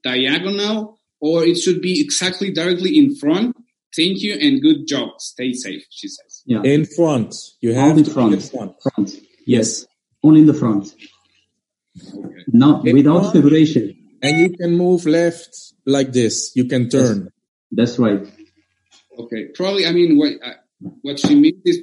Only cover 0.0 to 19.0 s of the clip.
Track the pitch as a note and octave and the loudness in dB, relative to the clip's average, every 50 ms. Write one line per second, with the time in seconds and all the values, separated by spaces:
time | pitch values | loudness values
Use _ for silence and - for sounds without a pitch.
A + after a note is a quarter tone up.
0 | - C3 B2+ B2+ C3 C3 D3+ E3+ F3+ G3 G3+ G3+ G3+ G#3 A3 A3 G#3+ G#3+ - _ | -8 -6 -4 -2 -2 -2 -2 -4 -4 -6 -6 -4 -4 -4 -4 -6 -8 -10 -14 _
1 | _ _ _ - D3+ D3+ E3 E3 E3 E3+ E3+ E3+ - F#3 F3 - - F#3 F#3 D3 | _ _ _ -8 -4 -2 0 0 2 0 0 0 0 -2 -2 -2 -2 -4 -2 -2
2 | C#3+ - - - F3+ F#3 F3+ - G3+ G3 D3+ D#3+ E3 F3+ F3+ F3 F#3+ F#3 D3+ D#3 | -2 -4 -4 -6 -4 -6 -6 -6 -6 -6 -6 -4 -4 -4 -4 -2 -2 0 2 2
3 | C#3 C3+ - - D3 D3 D#3+ G3 A3+ B3 - _ - _ _ _ _ _ - - | 2 2 2 -2 -4 -2 -2 -2 -2 -4 -6 _ -14 _ _ _ _ _ -6 -4
4 | E3 F#3+ G3 - - G#3 G#3 G3+ D3+ C#3+ C3+ C3+ C3+ D#3 D#3 C#3+ - - C#3+ B2+ | -2 -2 -2 -4 -6 -6 -6 -2 0 0 0 2 2 2 2 0 -2 -6 -6 -6
5 | A#2 - - - - - - - B2+ C3 B2 A#2+ - F#2+ F#2 - - _ - - | -6 -8 -12 -16 -18 -18 -12 -10 -8 -8 -8 -8 -10 -12 -14 -14 -16 _ -20 -18
6 | - G2 - - - _ - - _ - A#2+ G#2+ G2+ C3+ C#3+ D3+ D#3 - - - | -18 -18 -18 -20 -20 _ -20 -14 _ -4 -4 -2 0 0 2 0 0 -2 -2 -2
7 | E3+ D#3+ D3 B2 G#2 - - - - - _ _ - A#2 A2+ C3 C#3 D3+ D#3 D#3 | 0 0 0 -2 -4 -6 -10 -16 -20 -20 _ _ -4 -4 0 2 2 4 4 4
8 | D3 - - C#3 A#2+ G#2+ G2+ F#2+ - - - B2+ G#2 F#2 - _ - - - - | 2 2 2 0 0 2 2 0 -4 -8 -12 -12 -12 -12 -12 _ -8 -6 -4 -4
9 | G2 - - - _ _ _ _ - B2 A#2+ A2+ A2 - - - - _ _ _ | -4 -6 -6 -16 _ _ _ _ -4 -2 0 0 0 -2 -6 -10 -12 _ _ _
10 | _ _ _ _ - D3+ D#3 D#3 D#3 D3+ B2 - B2 A#2 G#2 G2+ F#2+ - - _ | _ _ _ _ 4 4 6 8 6 6 4 2 0 -2 -2 -4 -6 -8 -16 _
11 | - - _ _ _ _ _ _ _ _ _ _ _ _ _ _ _ _ _ - | -20 -20 _ _ _ _ _ _ _ _ _ _ _ _ _ _ _ _ _ -20
12 | - - - - - - - F2+ - - A2+ A#2 C3+ D3+ D3 - - - B2 C#3+ | -20 -20 -18 -18 -16 -18 -18 -18 -6 2 4 6 6 6 4 2 2 2 4 4
13 | C#3+ D3 D#3+ F#3 G3 - - E3 C#3 C#3+ D#3 D#3+ D#3 D3+ - A#2+ G#2+ G2 - _ | 6 6 4 2 2 2 2 4 4 4 4 4 4 2 2 0 -4 -4 -8 _
14 | _ _ _ - B2+ C#3 D#3 D#3+ F3 F#3 F3+ - F3 E3+ E3+ F3 F3 F3 F3+ E3+ | _ _ _ -8 -4 -2 0 2 2 0 0 -2 -4 -2 0 0 2 2 0 0
15 | F3 D#3 D#3 E3 E3+ E3+ E3 - - - - - - - _ _ - C3+ C#3 C#3 | 0 0 0 2 0 0 -2 -6 -12 -20 -20 -20 -20 -20 _ _ -4 -2 0 0
16 | C3+ B2+ A#2+ B2+ A#2 G#2+ G2 - - - - B2+ B2+ B2 C#3+ B2+ B2 A#2+ - C3+ | 0 0 0 0 0 0 -2 -4 -8 -6 -4 -4 -4 -2 -2 -2 -2 0 0 0
17 | C3 A#2+ G#2+ G2 F2+ - _ _ _ _ _ _ _ - - - A#2+ A#2+ - - | 0 0 -2 -4 -8 -10 _ _ _ _ _ _ _ -8 -2 -2 -2 0 0 0
18 | A#2+ G#2+ G2+ G2 - - - _ - _ _ _ _ _ _ _ _ _ _ _ | 0 0 0 -2 -4 -8 -20 _ -20 _ _ _ _ _ _ _ _ _ _ _